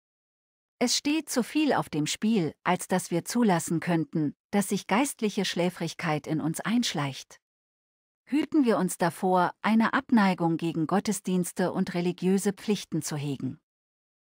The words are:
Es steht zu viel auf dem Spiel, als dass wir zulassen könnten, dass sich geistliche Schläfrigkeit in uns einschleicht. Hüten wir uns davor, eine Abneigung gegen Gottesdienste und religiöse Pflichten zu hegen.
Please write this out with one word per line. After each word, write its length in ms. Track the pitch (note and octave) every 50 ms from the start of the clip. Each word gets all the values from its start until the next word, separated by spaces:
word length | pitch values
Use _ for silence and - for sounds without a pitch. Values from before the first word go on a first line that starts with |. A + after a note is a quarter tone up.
| _ _ _ _ _ _ _ _ _ _ _ _ _ _ _ _
Es 180 | A#3+ A#3+ - -
steht 320 | - C#4+ D4 D#4+ D#4 -
zu 140 | - C4 A3
viel 300 | - - D4+ D#4 C#4 E3
auf 160 | A#2 D#3 -
dem 180 | - D3+ D3 D3
Spiel, 460 | - - - G#3+ A#3 G#3+ E3+ D3 - _ _
als 240 | - F3+ F3 - -
dass 240 | G3 F3+ - -
wir 120 | F3+ E3+ E3
zulassen 560 | - - A#3 B3 G#3 F3+ E3 - - F3 D#3+
könnten, 540 | - F3 F3 D#3+ D#3 - - E3+ D3+ C#3+ - - _ _
dass 200 | - G3+ G3 -
sich 180 | G#3 F#3+ - -
geistliche 580 | G3 G#3+ C#4+ C#4 - - A3+ G#3 - - F#3+
Schläfrigkeit 800 | - - F#3 E3+ F#3 F3 - F3 D#3+ - - - E3+ D3+ D3 -
in 160 | - D#3 D#3
uns 180 | - D#3 D#3+ -
einschleicht. 800 | - F3+ G#3+ B3 A#3 - - E3 C#3+ C#3 C3 - - - - _ _ _ _ _ _ _ _ _ _ _ _ _ _ _ _ _ _
Hüten 400 | - A#3+ D4 D#4+ - - D#4+ C4+
wir 140 | A#3+ G#3 D3
uns 180 | F#3 F3 - -
davor, 560 | F#3 E3 - - - F#3 F3+ F3+ F3+ D#3 - -
eine 320 | - G3+ A3 A3+ A3+ - -
Abneigung 640 | C4+ - - B3 A3+ G3+ F#3+ F3+ - F3 E3 E3 D#3
gegen 300 | E3+ E3+ D3+ E3 D#3+ C#3+
Gottesdienste 840 | F3 G3 - A3 G3+ - - - F#3 F#3 F3 - - - F#3 E3+
und 220 | - - F#3+ - -
religiöse 580 | F3 F3 F3+ F3 - F3 F#3 F#3+ G3 - G3+
Pflichten 520 | G3 - - - G#3 F#3+ - - - D#3+ -
zu 120 | - E3
hegen. 440 | C#3+ C#3 D3 C#3 - - C3 - - _ _ _ _ _ _ _ _ _ _ _ _ _ _ _